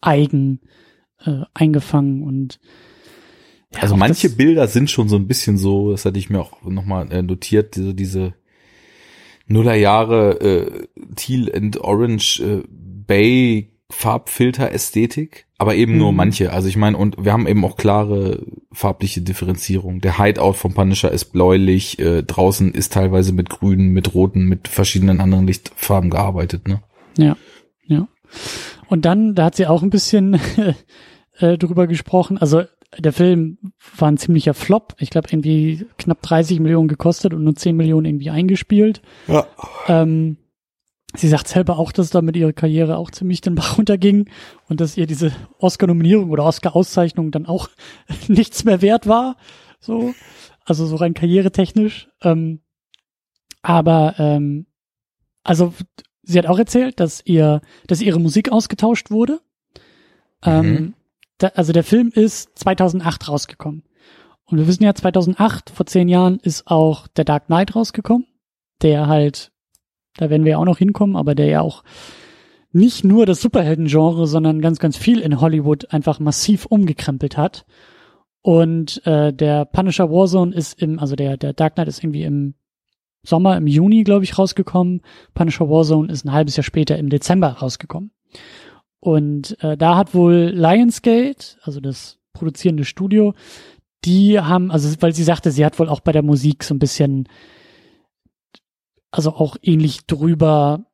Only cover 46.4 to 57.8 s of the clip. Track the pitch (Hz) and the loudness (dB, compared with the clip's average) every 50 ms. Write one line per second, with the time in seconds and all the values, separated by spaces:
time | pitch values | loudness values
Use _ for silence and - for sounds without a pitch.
46.4 | 147 165 160 - - 180 - 170 185 - - - 175 165 - - 160 156 147 160 | 0 0 -2 -2 -4 -2 0 0 -2 0 0 0 0 0 -2 -4 -6 -4 -4 -6
47.4 | 160 160 170 185 - - _ _ - - - - _ _ - - - - 208 180 | -6 -6 -6 -6 -8 -10 _ _ -20 -20 -20 -20 _ _ -14 -14 0 2 2 2
48.4 | 233 - - - - 226 196 180 185 196 220 233 - 202 220 233 247 262 254 _ | 2 0 -4 -4 0 0 2 4 4 2 2 2 2 2 0 2 0 -4 -8 _
49.4 | _ - - - _ _ _ _ _ - 226 233 233 247 247 _ - - - - | _ -20 -20 -20 _ _ _ _ _ -8 -6 -4 -4 -6 -8 _ -18 -20 -20 -20
50.4 | - - _ _ _ - 170 151 165 160 156 160 175 170 170 - 165 170 175 190 | -20 -20 _ _ _ -4 -2 -2 -2 -4 -2 -2 -2 -2 -2 -2 -2 2 2 2
51.4 | 190 190 - - 190 175 - 220 214 214 - - - _ _ _ - 180 165 160 | 2 2 0 0 -2 0 0 0 0 0 -4 -8 -20 _ _ _ 0 0 0 0
52.4 | 160 160 160 156 _ _ _ _ _ _ _ _ _ _ _ _ _ _ _ _ | -2 -6 -8 -12 _ _ _ _ _ _ _ _ _ _ _ _ _ _ _ _
53.4 | _ _ - _ _ - 170 170 156 165 165 160 156 156 - - 156 147 147 147 | _ _ -20 _ _ 0 2 2 4 4 4 4 2 0 0 -2 -2 0 0 0
54.4 | 147 143 143 147 170 _ _ _ _ _ _ _ _ _ _ _ _ _ _ _ | -2 -2 -6 -8 -10 _ _ _ _ _ _ _ _ _ _ _ _ _ _ _
55.4 | _ - 175 156 180 175 170 - 185 _ _ - _ _ _ _ _ - 175 175 | _ -2 2 2 2 0 -2 -10 -18 _ _ -20 _ _ _ _ _ 0 0 0
56.4 | - 160 180 185 233 - - 247 254 262 247 - 180 160 - - _ - 175 160 | 2 2 0 0 0 2 2 0 0 0 -2 -2 -4 -4 -4 -8 _ 0 2 4
57.4 | 156 151 151 151 _ _ _ _ | 4 4 2 0 _ _ _ _